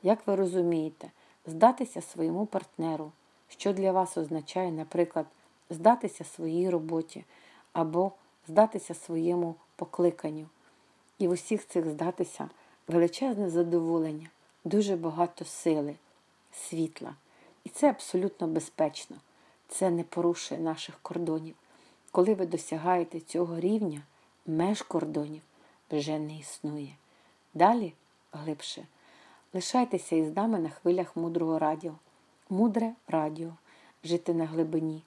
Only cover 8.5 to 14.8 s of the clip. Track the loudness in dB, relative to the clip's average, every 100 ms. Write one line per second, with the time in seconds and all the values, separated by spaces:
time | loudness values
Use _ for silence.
8.5 | 6 6 4 -8 -12 -6 -2 2 2 0
9.5 | -4 _ _ -12 2 2 2 -6 -8 -12
10.5 | _ _ _ _ _ _ _ 0 0 0
11.5 | -4 -2 -2 -2 -2 -4 -2 -6 -6 -12
12.5 | -12 -20 _ 0 4 4 2 -2 0 0
13.5 | 2 2 2 2 0 0 -4 -10 _ _
14.5 | _ 0 2